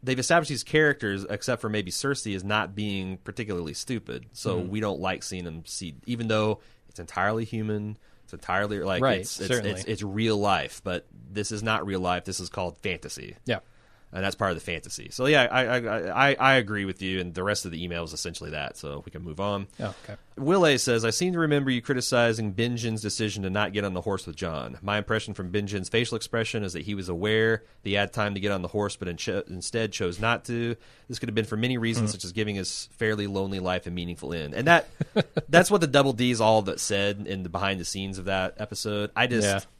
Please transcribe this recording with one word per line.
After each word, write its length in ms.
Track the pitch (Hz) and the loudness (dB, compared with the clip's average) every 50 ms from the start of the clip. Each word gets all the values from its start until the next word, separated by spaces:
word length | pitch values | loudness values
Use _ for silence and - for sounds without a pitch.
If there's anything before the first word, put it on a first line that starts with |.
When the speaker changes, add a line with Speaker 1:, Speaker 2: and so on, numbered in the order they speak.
| - | 0
Speaker 1:
they've 160 | 127 131 127 | -2 -2 0
established 300 | 127 - 170 170 160 - | 2 4 4 4 4 2
these 140 | 147 117 - | -4 -6 -6
characters, 600 | - - 156 156 151 139 - - 107 98 98 98 - | 2 4 6 6 6 4 2 0 -2 -2 -2 -2 -4
except 320 | - 104 - - 123 110 | -6 -6 -2 -2 -2 -2
for 80 | - 110 | -2 -2
maybe 220 | 107 107 101 90 | -2 -2 -2 -2
Cersei, 440 | 90 - - 139 135 - - 110 98 | -4 -4 -2 -2 -2 -2 -4 -4 -4
as 80 | 95 92 | -4 -2
not 300 | 101 104 107 104 82 98 | 0 2 2 0 0 -4
being 440 | 101 107 104 101 98 92 92 95 92 | -6 -4 -4 -2 -4 -4 -6 -8 -8
particularly 560 | - - 98 - 117 104 101 87 85 78 71 | -10 -12 -8 -8 -6 -4 -4 -4 -4 -6 -6
stupid. 500 | - - - 131 113 - - 60 60 58 - - | -8 -6 -6 -6 -6 -6 -8 -10 -10 -10 -14 -16
So 280 | - - 110 95 90 | -8 -4 -2 -2 -2
Speaker 2:
Mm-hmm. 100 | 90 90 | -2 -2
Speaker 1:
we 100 | 98 107 | -4 -2
don't 200 | 107 104 95 73 | -2 -2 -2 -2
like 220 | 87 92 92 - - | -2 -2 -2 -4 -6
seeing 220 | - - 92 90 | -8 -8 -6 -8
them 180 | 87 80 82 80 | -8 -10 -10 -12
see, 300 | - - - 98 85 73 65 - | -10 -10 -10 -8 -10 -12 -12 -6
even 220 | - 123 117 117 110 | -6 -4 -2 0 2
though 320 | 110 107 107 107 107 - - - - - _ - | 4 4 4 4 2 0 -4 -20 -20 -20 _ -20
it's 120 | - - | -16 -14
entirely 440 | 87 80 - 90 92 101 110 113 117 | -14 -8 -2 0 0 2 2 0 -2
human. 540 | 110 - 113 110 107 107 104 104 107 107 - - - - - - | -2 -4 -4 -2 -2 -2 -2 -2 -6 -8 -10 -14 -20 -20 -20 -20
It's 80 | - - | -18 -18
entirely, 460 | - - - 90 95 101 104 104 101 | -14 -6 -2 0 0 0 0 -2 -2
like, 220 | 80 95 95 90 127 | 0 0 2 2 4
Speaker 2:
Right, 180 | 135 113 95 | 4 2 2
Speaker 1:
it's, 180 | 95 - - - | 0 -4 -6 -6
it's, 80 | 92 175 | -2 0
Speaker 2:
certainly. 240 | 131 120 104 101 104 | 0 0 2 0 -2
Speaker 1:
it's, 120 | 92 98 | -4 -2
it's 180 | - 147 - 104 | -4 -4 -4 -4
real 360 | 101 98 107 110 113 110 104 | -4 -2 0 2 2 4 4
life, 420 | 101 104 98 82 69 - - - - | 4 4 4 2 2 -2 -8 -10 -6
but 240 | 95 90 87 - _ - 50 57 65 | -4 -4 -4 -6 _ -20 -20 -18 -10
this 220 | 95 104 104 - 113 | -4 -4 -4 -4 -4
is 100 | 104 107 | -4 0
not 220 | 113 110 110 78 | 0 0 0 0
real 160 | 101 95 92 | 0 -2 0
life. 240 | 92 90 90 90 - | 2 2 0 0 -2
This 160 | - 92 - | -4 -6 -6
is 80 | 90 85 | -8 -6
called 300 | - - 95 87 78 - | -6 -4 -4 -4 -6 -6
fantasy. 580 | - 101 87 80 - 71 - - - - - - - | -4 -4 -4 -4 -8 -12 -12 -12 -12 -14 -16 -12 -4
Speaker 2:
Yeah. 140 | - 117 92 - - - - _ _ - _ _ - - | -2 -2 -2 -4 -12 -20 -20 _ _ -20 _ _ -12 -6
Speaker 1:
And 100 | 92 95 | -4 -2
that's 120 | 98 98 | -2 -2
part 160 | - 107 98 90 | 0 0 0 0
of 40 | |
the 40 | 80 | -2
fantasy. 480 | - - 87 80 - - - - - - | -4 -6 -6 -6 -8 -10 -12 -12 -12 -12
So, 160 | - - 127 | -6 -2 2
yeah, 220 | 139 151 143 123 - | 4 6 6 6 4
I, 140 | - 127 127 | 4 2 2
I, 100 | 110 123 127 | 2 2 0
I, 480 | 117 110 104 113 82 90 82 110 135 139 | 0 0 -2 -2 -2 -2 2 4 4 4
I, 60 | 139 - | 4 6
I 160 | 123 131 135 | 6 6 6
agree 300 | 131 120 101 107 101 98 | 6 4 2 -2 -2 -2
with 180 | 95 92 - 95 | -2 -4 -4 -2
you, 160 | 92 95 95 | -2 -2 -2
and 140 | 92 90 82 | -2 -2 -2
the 80 | 92 90 | -2 0
rest 220 | 101 104 - - | 0 0 0 -2
of 80 | 92 82 | -6 -6
the 100 | 80 87 | -6 -6
email 220 | 87 87 85 85 | -4 -4 -4 -6
is 80 | 80 80 | -6 -6
essentially 380 | 78 - 87 82 - 82 78 | -6 -6 -6 -8 -8 -10 -8
that, 260 | 76 76 71 65 - | -6 -6 -6 -6 -8
so 260 | - - 73 71 73 - | -8 -10 -8 -8 -8 -10
we 60 | - | -12
can 140 | - 78 87 | -14 -12 -10
move 160 | 87 78 78 | -10 -8 -4
on. 260 | 98 101 101 101 98 - - - | -4 -2 -2 -4 -4 -8 -10 -8
Speaker 2:
Oh, 120 | 113 104 92 - - | -8 -8 -8 -10 -14
okay. 100 | - 101 - - - - | -16 -16 -16 -16 -18 -12
Speaker 1:
Will 280 | - 135 139 180 196 180 | -4 0 2 6 6 8
A 120 | 156 143 127 | 6 6 6
says, 260 | - 131 120 117 110 | 4 4 2 4 4
"I 60 | 113 | 2
seem 220 | 107 - 175 185 180 | 2 2 2 2 2
to 80 | 170 | 2
remember 280 | 165 151 147 147 139 135 | 4 4 4 4 4 4
you 140 | 127 123 117 | 2 0 2
criticizing 680 | - 143 127 120 - - 123 120 117 113 110 113 104 95 | 0 0 0 0 2 4 4 6 4 4 2 0 -2 0
Benjen's 500 | 95 117 120 123 117 113 117 110 107 104 | 0 0 0 0 0 -2 -2 -2 -2 -2
decision 400 | 104 - - 110 107 98 107 98 | -4 -2 0 0 0 0 -2 -2
to 80 | 95 | 0
not 220 | 92 104 107 92 95 | 2 2 0 2 0
get 120 | 104 101 | 0 0
on 80 | 101 92 | 0 -2
the 80 | 90 87 | -2 -2
horse 220 | - 98 92 - | -2 -4 -4 -4
with 120 | - 80 | -8 -8
Jon. 420 | - 95 87 80 73 62 57 64 64 90 | -6 -6 -4 -4 -4 -6 -8 -10 -8 -4
My 160 | 98 101 107 | -2 0 0
impression 360 | 101 - 113 110 - - 104 | 0 0 -2 -2 -2 -4 -8
from 160 | - 98 90 | -8 -8 -2
Benjen's 380 | 90 104 104 101 104 101 92 - | -2 -2 -2 0 -4 -4 -4 0
facial 260 | - 117 120 - - | 2 2 2 2 -2
expression 480 | 110 - - - 117 113 110 - 117 104 | -6 -6 -4 -2 -2 -2 -2 -2 -4 -4
is 120 | 95 85 | -4 -6
that 80 | 85 76 | -6 -6
he 120 | 92 104 | -4 -6
was 140 | 98 92 87 | -6 -4 -4
aware 560 | 90 82 92 107 107 110 110 113 113 110 - - - _ - | -4 -2 0 2 4 4 6 4 4 2 -2 -10 -20 _ -4
that 60 | 104 | 0
he 40 | 98 | 2
had 160 | 101 101 95 - | 2 2 0 0
time 220 | - 107 104 101 | -2 -2 -2 -2
to 60 | 98 | -2
get 120 | 95 101 101 | 0 0 0
on 100 | 95 87 | 0 -2
the 60 | - | -2
horse, 260 | - 107 104 101 - | -2 0 -2 -2 -2
but 140 | - - 90 | -4 -6 -6
in-, 340 | 87 82 - - 98 95 92 - | -6 -6 -4 -4 -2 -4 -4 -6
instead 420 | 92 90 87 - - 117 113 107 | -10 -8 -8 -4 -2 -2 -2 -2
chose 300 | 101 - 107 90 85 85 | -2 -2 -2 -2 -2 0
not 240 | 107 113 120 - - | 0 0 0 0 -2
to. 320 | - 120 117 117 117 120 - - - - - - _ | -4 -4 -2 -2 -2 -4 -6 -10 -20 -20 -20 -14 _
This 100 | 123 110 | -10 -6
could 100 | - 117 | -6 -2
have 60 | 107 | 0
been 100 | 110 110 | 0 0
for 120 | 104 113 | 0 0
many 200 | 107 113 123 127 | 0 0 0 0
reasons, 340 | 120 113 113 113 120 113 107 | 2 2 2 2 2 2 0
Speaker 2:
Mm. 20 | 104 | 0
Speaker 1:
such 120 | 95 - | -4 -8
as 60 | 92 | -8
giving 240 | 87 110 107 104 104 | -2 -2 -2 0 -2
his 340 | 98 92 - - - - - - | -4 -4 -4 -6 -8 -10 -12 -6
fairly 340 | - 117 110 107 104 104 | -2 0 0 2 2 0
lonely 320 | 101 98 98 98 98 98 95 | -2 0 -2 -2 -2 -2 -2
life 300 | 90 90 90 90 - 87 | 0 0 0 0 -2 -4
a 20 | |
meaningful 420 | 87 90 87 87 87 - - 69 85 | -6 -4 -4 -6 -6 -8 -6 -6 -4
end." 220 | 85 78 73 73 | -4 -4 -4 -4
And 140 | - 123 156 | -2 4 6
that, 200 | 170 165 - - - - - - - 220 | 6 6 4 0 -6 -8 -8 -2 0 0
Speaker 2:
<laughs> 300 | - - - - - - | 0 0 0 -4 -2 6
Speaker 1:
that's 240 | 139 165 185 - 202 | 8 8 8 8 6
what 80 | 196 | 4
the 80 | 165 151 | 4 6
Double 240 | 131 143 139 139 127 | 6 6 6 6 4
D's 280 | 107 123 123 123 113 | 2 2 2 2 4
all 220 | 113 110 110 110 101 | 6 6 6 6 4
that 160 | 95 80 - | 2 -4 -4
said 480 | - - 104 98 101 101 101 101 104 | -2 0 0 2 2 0 0 -2 -4
in 160 | - 101 95 92 | -6 -6 -6 -6
the 60 | 87 | -6
behind 320 | 82 92 98 98 98 95 | -4 0 0 0 0 0
the 40 | 87 | -4
scenes 340 | - - 98 98 98 95 95 | -6 -4 -4 -4 -6 -6 -6
of 80 | 90 | -4
that 280 | 95 95 95 92 92 - - | -2 0 0 0 -2 -4 -6
episode. 520 | 107 - - - - 110 104 104 104 104 - | -10 -8 -6 -6 -4 -2 -2 -2 -2 -2 2
I 100 | - 120 | 2 2
just 180 | 127 123 113 104 101 | 4 4 4 4 4
Speaker 2:
Yeah. 120 | 98 98 - - - - | 4 2 -2 -6 -20 -20